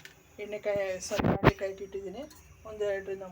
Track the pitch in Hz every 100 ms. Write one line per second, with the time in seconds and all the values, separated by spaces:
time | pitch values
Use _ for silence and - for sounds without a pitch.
0 | - - - - 208 208 208 202 190 185
1 | - 202 - 185 196 - 196 196 196 196
2 | 196 202 302 - - - 220 214 208 196
3 | 190 190 190